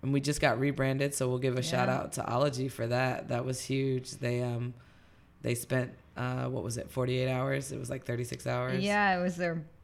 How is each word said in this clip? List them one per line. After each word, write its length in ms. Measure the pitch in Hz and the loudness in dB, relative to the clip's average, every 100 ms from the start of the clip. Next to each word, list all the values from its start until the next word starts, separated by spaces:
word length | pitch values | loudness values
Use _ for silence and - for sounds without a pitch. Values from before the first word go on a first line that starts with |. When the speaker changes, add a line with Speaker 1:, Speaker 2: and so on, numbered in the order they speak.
Speaker 1:
and 120 | 131 | 2
we 80 | 139 | 2
just 180 | 139 147 | 2 2
got 180 | 147 117 | 4 4
rebranded, 540 | 143 135 135 135 139 | 2 2 2 2 0
so 140 | 139 127 | 0 0
we'll 100 | 127 | 2
give 160 | 131 127 | 2 0
a 20 | |
Speaker 2:
Yeah. 120 | 123 | 0
Speaker 1:
shout 200 | 127 123 | 2 2
out 240 | 127 - | 2 -2
to 120 | - - | -4 -2
Ology 420 | 120 147 120 131 | 2 2 2 -4
for 180 | - 117 | -2 0
that. 400 | 120 131 127 - | 2 2 0 -2
That 140 | 120 127 | -2 -2
was 160 | 127 | -4
huge. 500 | - 135 135 131 127 | -2 0 2 0 -4
They, 300 | - 120 120 | -4 -2 0
um, 320 | 123 120 120 120 - - - - - - | 0 -2 -4 -8 -18 -20 -20 -20 -20 -6
they 140 | 117 120 | -2 -2
spent, 360 | - 131 127 - - - | 0 0 0 -6 -16 -6
uh, 280 | 127 127 127 | -4 -2 -2
what 180 | 127 | -2
was 140 | 101 117 | -4 -6
it, 120 | - | -6
forty-eight 400 | - 127 127 127 | -2 0 2 0
hours? 420 | 127 135 139 139 | 0 0 -2 -4
It 60 | 127 | -8
was, 100 | 123 | -6
like, 160 | 131 - | -8 -4
thirty-six 420 | 120 123 123 127 | -4 -4 -4 -2
hours. 340 | 123 127 127 | -2 0 0
Speaker 2:
Yeah, 340 | 196 202 202 180 | 2 4 4 4
it 40 | |
was 140 | 180 170 | 0 0
their 280 | 175 165 156 - | -2 -2 -6 -16